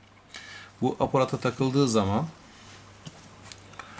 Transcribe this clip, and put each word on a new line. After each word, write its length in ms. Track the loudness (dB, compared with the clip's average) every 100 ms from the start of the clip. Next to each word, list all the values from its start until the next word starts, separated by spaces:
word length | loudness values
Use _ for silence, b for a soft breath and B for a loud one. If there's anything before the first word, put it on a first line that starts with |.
| -20 -20 -20 B B B B -2
Bu 160 | -2 0
aparata 400 | 0 2 2 0
takıldığı 480 | -2 0 2 4 4
zaman 400 | 4 4 2 -2 -6 -20 -20 -20 -20 -20 -20 -18 -18 -20 -20 -18 -18 -18 B B B